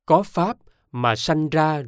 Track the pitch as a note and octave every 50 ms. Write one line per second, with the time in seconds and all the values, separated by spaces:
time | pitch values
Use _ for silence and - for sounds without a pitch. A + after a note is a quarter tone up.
0 | _ - D#3+ F3 G3+ - - F3 E3+ G3+ A#3+ - _ _ _ _ _ _ - A#2+
1 | B2 A#2 A2+ A2+ - - D#3+ D#3 D#3 D3+ C3 D#3 D#3 D#3 D#3 D3 C3